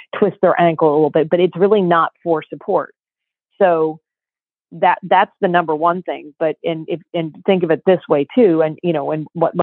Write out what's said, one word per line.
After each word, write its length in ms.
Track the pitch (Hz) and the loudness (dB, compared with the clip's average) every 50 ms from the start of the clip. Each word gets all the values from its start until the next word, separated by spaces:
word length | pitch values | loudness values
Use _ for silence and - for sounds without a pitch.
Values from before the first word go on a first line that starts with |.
| - _ - - | -18 _ -4 -2
twist 180 | 214 185 - - | -2 -2 0 0
their 180 | 190 175 - - | 0 2 2 2
ankle 300 | 175 165 160 - 165 151 | 2 0 2 2 0 2
a 20 | 143 | 2
little 120 | 156 156 143 | 2 2 2
bit, 220 | - 160 156 156 | 0 0 0 0
but 100 | 180 175 | 0 0
it's 160 | 185 175 - | 0 0 0
really 240 | 170 196 196 214 208 | 0 0 2 2 2
not 320 | 185 175 175 165 156 - - _ | 2 2 2 2 0 -2 -4 _
for 200 | - 170 160 156 | -4 -4 -2 -2
support. 520 | - - 156 143 - 214 185 156 - - _ _ _ _ _ _ _ _ _ _ _ _ _ - | -4 -8 -16 -12 -6 -4 -4 -4 -4 -6 _ _ _ _ _ _ _ _ _ _ _ _ _ 0
So 420 | 196 180 165 160 160 156 156 160 _ _ _ _ _ _ _ _ _ _ _ _ _ _ | 2 2 2 2 0 -2 -4 -8 _ _ _ _ _ _ _ _ _ _ _ _ _ _
that, 260 | 170 165 196 180 - - | -6 -2 0 0 0 -2
that's 300 | 190 175 190 185 208 - _ _ | 0 2 2 2 2 0 _ _
the 80 | 208 180 | -2 0
number 260 | 175 175 170 156 156 | 0 0 0 0 -2
one 280 | 151 165 175 175 185 | 0 0 0 -2 -2
thing. 320 | - 165 139 135 143 151 - - | -6 -8 -10 -10 -12 -16 -8 -4
But, 180 | 165 156 151 - | -4 -4 -4 -4
and 220 | - 170 165 160 160 - | -6 -6 -6 -6 -8 -8
if, 100 | 170 160 - _ - | -8 -10 -10 _ -8
and 200 | 170 160 156 - - - | -6 -6 -8 -10 -4 -2
think 160 | 208 196 180 | 0 0 0
of 80 | 175 160 | 0 0
it 120 | 156 127 - | -2 0 2
this 140 | 190 185 - - | 0 0 0 0
way 200 | - 160 143 143 - - | 0 -2 -2 -2 0 2
too, 260 | 247 233 180 160 160 | 2 2 4 4 2
and, 180 | 160 156 151 - | 0 -2 -4 -4
you 100 | - 175 | -4 -4
know, 180 | 160 147 139 143 | -2 -2 -4 -4
and 140 | 156 156 147 - | -6 -6 -8 -10
what 220 | - 165 165 - - 180 | -4 -2 -2 -2 0 0